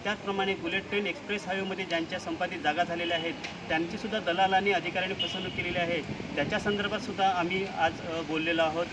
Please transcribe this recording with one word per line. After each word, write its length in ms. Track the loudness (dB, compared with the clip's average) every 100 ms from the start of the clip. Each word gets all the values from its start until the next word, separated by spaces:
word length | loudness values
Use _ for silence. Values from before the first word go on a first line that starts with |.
त्याचप्रमाणे 520 | -2 -2 -2 0 0 0
बुलेट 340 | 0 -2 0
ट्रेन 180 | -2 0
एक्सप्रेस 380 | -4 -4 -4 -2
हायवेमध्ये 400 | -2 -2 -4 -2
ज्यांच्या 340 | -2 -2 -4
संपादित 400 | -4 -2 -2 0
जागा 240 | 0 2
झालेल्या 340 | 2 0 0 0
आहेत 160 | 0 -4 -8 -10 -2
त्यांचीसुद्धा 500 | 0 0 -2 -2 -2
दलालांनी 520 | 0 4 6 6 6
अधिकाऱ्यांनी 560 | 2 2 -2 -2 -2 -2
फसवणूक 260 | -2 -4
केलेली 240 | -4 -2 0
आहे, 240 | 2 0 -2 -6 -4 -2
त्याच्या 240 | 0 0
संदर्भातसुद्धा 720 | 0 0 0 -2 -4 2 2
आम्ही 360 | 4 2 0 -2
आज, 360 | 2 2 2
अ, 200 | -4 -4
बोललेलो 400 | -2 -2 2 4
आहोत 240 | 4 2 -2